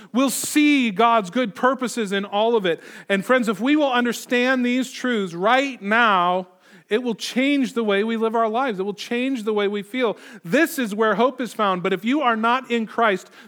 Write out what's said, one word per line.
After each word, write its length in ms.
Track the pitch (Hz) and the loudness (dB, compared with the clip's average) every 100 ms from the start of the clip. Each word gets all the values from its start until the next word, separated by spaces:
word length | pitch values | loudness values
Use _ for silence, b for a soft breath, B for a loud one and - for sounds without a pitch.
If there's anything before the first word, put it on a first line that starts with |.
| 208 | -4
we'll 160 | 226 269 | 0 0
see 600 | - - 302 294 285 240 | 0 -2 2 4 4 2
God's 400 | 185 233 226 180 | 2 4 2 0
good 240 | 247 247 | -2 -4
purposes 600 | - 254 269 247 247 202 | 0 0 0 -4 -4 -2
in 100 | 196 | -4
all 320 | 202 202 226 233 | -2 0 2 2
of 100 | 190 | 0
it. 160 | 156 B B - | -2 B B -4
And 160 | 196 190 | -2 2
friends, 240 | 254 220 | 2 2
if 100 | 185 | -2
we 160 | 254 302 | 2 2
will 160 | 277 | 2
understand 720 | 240 240 - - 247 254 262 247 | 2 0 -4 -2 0 2 2 0
these 240 | 254 254 | 0 -4
truths 440 | - 254 226 190 | -6 -2 -2 -4
right 460 | 170 202 262 277 233 | -2 2 2 0 -6
now, 680 | 196 226 233 190 175 180 185 _ B 185 _ | 0 2 4 4 2 0 -4 _ B -20 _
it 140 | 220 | -2
will 120 | 247 208 | -2 -6
change 580 | - 233 269 285 226 | -4 -2 0 0 0
the 100 | 233 | -2
way 200 | 214 196 | 0 0
we 140 | 220 226 | 0 -2
live 180 | 226 226 | 0 0
our 140 | 226 | 0
lives. 300 | 226 269 185 | 0 -2 -4
It 40 | |
will 100 | 202 | -6
change 500 | 190 - 240 262 262 | -8 -6 -4 -2 -4
the 100 | 214 | -2
way 140 | 208 202 | -2 -2
we 160 | 208 | -4
feel. 340 | 202 254 233 - B 214 | -6 -2 -2 -4 B -16
This 360 | 165 247 320 285 | 0 2 2 0
is 160 | 233 208 | -4 0
where 200 | 220 190 | 0 4
hope 240 | 247 262 | 2 0
is 120 | 233 | -8
found. 300 | - 202 180 | -2 0 0
But 100 | 185 | -2
if 120 | 185 220 | -2 -2
you 160 | 294 | 0
are 140 | 254 226 | 0 2
not 360 | 226 254 247 | 0 0 -2
in 160 | 233 220 | -4 -2
Christ, 420 | - 226 190 - B | 0 0 0 -6 B